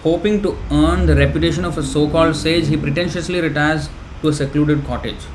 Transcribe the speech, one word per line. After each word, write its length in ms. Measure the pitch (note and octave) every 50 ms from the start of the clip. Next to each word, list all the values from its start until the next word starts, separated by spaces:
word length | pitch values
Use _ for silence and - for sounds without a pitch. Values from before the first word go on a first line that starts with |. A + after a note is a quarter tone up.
| -
Hoping 380 | D#3+ E3 F3 - G#3 G#3+ G3+ G3
to 140 | F3+ - - - -
earn 340 | - D3+ D3+ E3 E3+ F3+ F#3
the 100 | E3 D3+
reputation 500 | C#3 C#3 C#3 - D#3+ D#3 E3+ D3+ D#3 F3+
of 120 | F3 D#3 E3
a 60 | C#3+
so-called 520 | - - D3+ D3+ D3 D3 E3 E3 E3 D#3
sage, 320 | D3 - D#3+ E3 F3 D#3+ C#3+
he 100 | D#3 D3
pretentiously 640 | - C#3+ C#3 E3+ F3 F3+ - F3+ E3 - F3+ F3+
retires 480 | E3 D#3+ C#3 D3 D3 D3+ D#3+ D#3+ D3 - - - - - - -
to 80 | - D#3
a 40 | D3
secluded 520 | C#3+ D3 C3+ - D3 D3 D3 D3+ D3 C#3
cottage. 400 | - B2 A#2 - A#2 G2+ - - - -